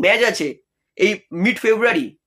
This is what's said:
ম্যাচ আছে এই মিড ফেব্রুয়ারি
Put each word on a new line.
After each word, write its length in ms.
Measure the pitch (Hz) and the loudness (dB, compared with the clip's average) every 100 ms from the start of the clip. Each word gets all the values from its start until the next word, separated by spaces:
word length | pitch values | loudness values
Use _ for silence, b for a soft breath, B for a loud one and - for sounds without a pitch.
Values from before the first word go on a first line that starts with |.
ম্যাচ 160 | 180 226 233 | 0 2 0
আছে 180 | - 151 - _ _ _ - | -2 -6 -8 _ _ _ -2
এই 140 | 208 202 - 165 | -2 -2 -8 -4
মিড 140 | 214 226 | -2 0
ফেব্রুয়ারি 420 | 220 220 240 175 110 - | 0 2 2 0 -4 -10